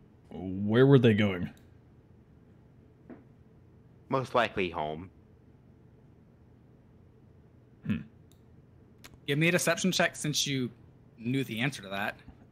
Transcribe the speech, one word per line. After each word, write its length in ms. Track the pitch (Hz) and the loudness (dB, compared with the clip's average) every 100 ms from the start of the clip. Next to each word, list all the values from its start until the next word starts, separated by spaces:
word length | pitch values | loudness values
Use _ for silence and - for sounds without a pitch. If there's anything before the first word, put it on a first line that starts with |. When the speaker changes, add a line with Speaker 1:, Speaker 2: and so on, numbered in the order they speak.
| - - - | -20 -20 -18
Speaker 1:
where 540 | 82 92 92 104 113 135 | -12 -8 -6 0 6 8
were 120 | 135 | 8
they 140 | 120 | 8
going? 360 | 101 104 90 - - - - - - - - - - - - - - - - - - - - - - - - - - - | 4 2 0 -6 -10 -20 -20 -20 -20 -20 -20 -20 -20 -20 -20 -20 -20 -20 -20 -20 -20 -20 -20 -20 -20 -20 -20 -20 -20 -4
Speaker 2:
Most 260 | 135 120 127 | -4 0 0
likely 340 | 110 - 90 | 0 0 -4
home. 400 | 85 76 78 92 - - - - - - - - - - - - - - - - - - - - - - - - - - - - | -4 -6 -8 -12 -20 -20 -20 -20 -20 -20 -20 -20 -20 -20 -20 -20 -20 -20 -20 -20 -20 -20 -20 -20 -20 -20 -20 -20 -20 -20 -14 -8
Speaker 1:
Hmm. 120 | - - - - - - - - - - - - - - | -8 -8 -20 -20 -20 -20 -20 -20 -20 -20 -20 -20 -16 -6
Speaker 3:
Give 120 | 143 | 0
me 120 | 165 | 2
a 20 | |
deception 400 | 170 - 185 185 | 2 0 0 0
check 240 | 165 170 - | 0 -2 -2
since 320 | 151 139 143 | -6 -4 -2
you 220 | 135 120 - - - - - | -4 -6 -8 -20 -20 -20 -10
knew 260 | 113 135 | -4 -4
the 160 | 127 110 | -4 -4
answer 220 | 135 - | -6 -6
to 80 | 98 | -10
that. 260 | 98 107 - - - - | -6 -6 -8 -18 -20 -6